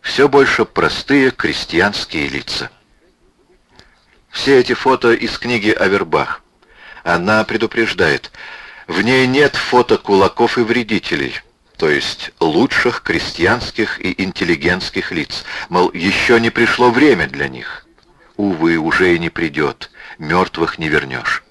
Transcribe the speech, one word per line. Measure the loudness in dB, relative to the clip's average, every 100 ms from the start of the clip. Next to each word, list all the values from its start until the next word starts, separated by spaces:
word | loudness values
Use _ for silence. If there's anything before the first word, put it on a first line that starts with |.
Все | -6 2 4
больше | 6 4 2 0
простые | 0 -2 -2 0 2 2
крестьянские | 0 -6 -6 -4 0 0 -2 -8 -6 -6
лица. | -6 -8 -10 -10 _ _ _ _ _ _ _ _ _ _ _ _ _ _ _ _
Все | -6 4 4
эти | 4
фото | 0 2 2 2
из | 2 0 -6
книги | -4 -2 0
Авербах. | 0 2 0 0 -2 -2 -8 _ _ _ -20 -20 -12
Она | -2 -2 2 0
предупреждает, | 0 -2 -2 -2 -2 0 0 0 -4 -18 -20 -18 -20 -20 -8
в | -2
ней | 2 2 2
нет | 4 2 0
фото | 2 2 4 0
кулаков | 2 4 4 2 0 2
и |
вредителей, | 0 0 0 -4 -2 -4 -4 -8 -16 _ _ _
то | 0
есть | 0 -2 -8 -14 _
лучших | 0 2 2 2 0 -2
крестьянских | -4 -4 -4 -2 0 0 -4 -4 -4 -4
и | -6 -4
интеллигентских | -6 -4 -2 -2 0 -2 -4 -6 -6
лиц. | -6 -6 -10 -12 -12 -4
Мол, | 0 0
еще | 0 -2 0 2 4
не | 2
пришло | 0 0 4 2
время | 6 4 4 0
для | -4 -8
них. | -8 -14 -16 _ _ _ _ _ -4
Увы, | -2 0 0 0
уже | 0 2 2 2
и |
не | -2
придет, | -4 -6 -2 -4 -4 -16 -20 -20 -14
мертвых | -2 0 0 0 -4 -2
не | -2
вернешь. | -2 -2 -8 -4 -6 _